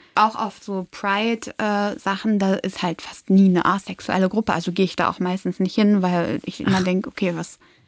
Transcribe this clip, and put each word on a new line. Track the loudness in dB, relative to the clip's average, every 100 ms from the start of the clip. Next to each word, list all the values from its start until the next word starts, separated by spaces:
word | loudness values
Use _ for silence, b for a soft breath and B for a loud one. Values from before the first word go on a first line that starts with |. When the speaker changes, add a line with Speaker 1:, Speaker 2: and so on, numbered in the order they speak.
| b
Speaker 1:
Auch | 0 0 0
auf | -6 -8
so | -8 -6 -8
Pride, | -6 -2 0 0 -2 -6 -4
äh, | -2 0 -2 -4
Sachen, | -4 -2 0 2
da | 2 0
ist | -2 -4
halt | -4 -4
fast | -10 -10 4
nie | 6 8
eine | 6 2
asexuelle | 0 -4 -10 -4 0 0
Gruppe. | 0 0
Also | 0 -2
gehe | 0
ich | 0 0
da | -2
auch | 0
meistens | -4 -2 -4 -2
nicht | -2
hin, | 2 4 4
weil | 2 0 0 -4
ich | -6 -6
immer | 0 0
Speaker 2:
Ach. |
Speaker 1:
denk, | 2 -2 -4
„Okay, | -4 -4
was, | -2 -8 -12 b b